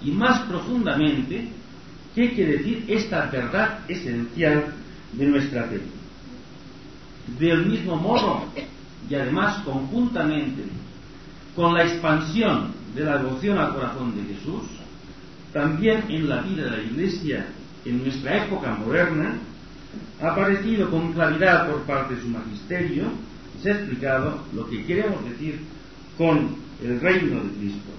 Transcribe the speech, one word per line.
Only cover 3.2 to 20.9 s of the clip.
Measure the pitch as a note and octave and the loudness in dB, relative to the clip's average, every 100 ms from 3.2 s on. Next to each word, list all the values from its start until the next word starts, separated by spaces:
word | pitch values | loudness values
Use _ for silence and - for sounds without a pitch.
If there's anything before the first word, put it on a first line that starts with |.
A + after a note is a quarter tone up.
| - | 0
verdad | C3+ A#2 F#3+ G#3+ - - | -2 0 2 2 0 -8
esencial | F3 C3 A#2+ A#2 - D3+ D3+ D3 - - - - | -6 -4 -4 -4 2 4 6 2 -6 -12 -16 -12
de | A2+ C#3+ | 0 4
nuestra | C#3 B2+ B2 | 4 2 -2
fe. | G#2 G#2 F2+ - - - - - - - - - - - - - - B2 | -2 -4 -6 -12 -14 -16 -16 -16 -16 -16 -18 -18 -18 -18 -18 -14 -10 2
Del | E3 D#3+ F#3+ | 4 6 4
mismo | A3 F#3 D#3+ | 2 0 0
modo, | F#3 A#3+ G3+ - - - - - - - - | 4 4 4 0 -2 -8 -10 -14 -16 -14 -4
y | C#3 | -2
además | B2 E3 G3+ G3 | 2 2 2 0
conjuntamente | D3 C3+ C3+ A#3+ A#3+ E3+ D3+ D3+ D3+ - - - - - - - - - - - | -2 -2 0 2 2 2 2 2 0 -4 -6 -8 -12 -16 -16 -16 -16 -18 -10 2
con | E3+ | 4
la | E3+ | 6
expansión | E3 - D#3+ D#3 - G3+ G#3+ C#3 - - - B2+ | 4 4 4 2 2 2 4 4 0 -6 -10 -4
de | |
la | D3+ C#3+ | 0 2
devoción | C3 C3 G3+ F#3+ | 0 0 2 2
al | D3+ | 2
corazón | C3+ B2 C3+ A#2+ G2+ | 0 -4 -2 -4 -2
de | G2+ | -4
Jesús, | G2 D3 F#3 - - - - - - - - - | -6 -6 -6 -6 -12 -14 -16 -16 -16 -16 -16 -6
también | D3+ D3+ D#3+ A3 A3 G3+ | 0 2 4 4 4 2
en | D#3+ D3 | 0 2
la | B2 | 0
vida | F#3+ F3+ B2+ | 0 -2 -2
de | |
la | A2 | -2
Iglesia, | A2 C3 G3 E3 D#3 A#2 F#2+ - - - C3 | -2 0 0 0 -2 -2 -4 -10 -16 -12 -2
en | B2 | 0
nuestra | C3+ C3 B2+ G3+ G3+ | 0 -2 0 0 0
época | G3 C3 G#2+ | -2 -2 -2
moderna, | A2 D#3 E3+ D#3 F#3+ A#3+ - - - - - - - - | 0 4 4 2 0 -2 -8 -14 -16 -16 -14 -14 -14 -2
ha | D#3 | 0
aparecido | F3 G3+ G3 G#3+ A3 | 2 4 4 2 2
con | E3+ | 4